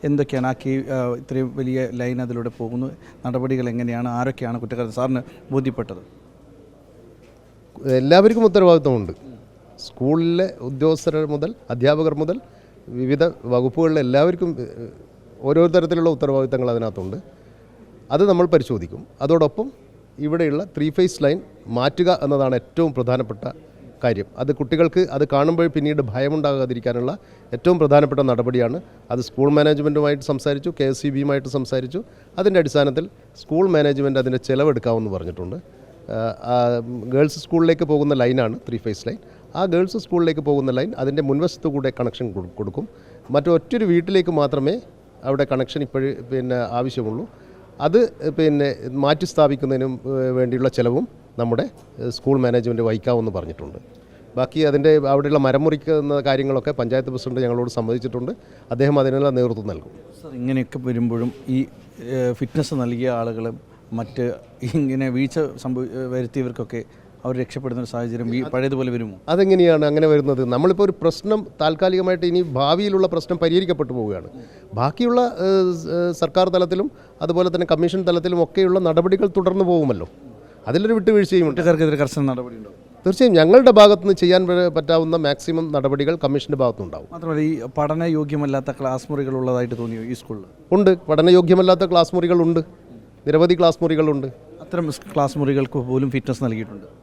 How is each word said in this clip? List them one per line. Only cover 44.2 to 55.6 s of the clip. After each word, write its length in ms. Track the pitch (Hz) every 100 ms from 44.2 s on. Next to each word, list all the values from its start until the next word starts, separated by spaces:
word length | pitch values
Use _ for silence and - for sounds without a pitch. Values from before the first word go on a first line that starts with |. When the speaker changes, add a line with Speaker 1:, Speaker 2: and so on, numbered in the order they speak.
| 170 160
Speaker 2:
മാത്രമേ 340 | 143 143 135 226 - - - - 131
അവിടെ 180 | 139 139
കണക്ഷൻ 280 | 131 127 151 139
ഇപ്പോഴ് 240 | 135 135 127 120
പിന്നെ 280 | 131 123 123 117 120
ആവശ്യമുള്ളൂ. 460 | 131 123 110 113 214 - - - - - 151
അത് 120 | 196 233 - 156 143
പിന്നെ 300 | 156 147 143 123 120 131
മാറ്റി 220 | 139 151 185
സ്ഥാപിക്കുന്നതിനും, 680 | - 147 135 135 131 131 127 127
ഏഹ്, 280 | 135 131 127
വേണ്ടിയുള്ള 300 | 123 123 131
ചെലവും 360 | - 120 127 240 - - -
നമ്മുടെ, 260 | 120 117 254 - - -
ഏഹ്, 120 | 120 -
സ്കൂൾ 200 | - 135
മാനേജ്മെൻറ്റ് 400 | 123 120 117 117 113
വഹിക്കാമെന്ന് 440 | 107 - 120 113 95
പറഞ്ഞിട്ടുണ്ട്. 420 | 82 78 73 - - - - - - 120
ബാക്കി 220 | 127 156 151
അതിൻ്റെ 220 | 143 151 151 139
അവിടെയുള്ള 260 | 139 143 147 135
മരം 160 | 135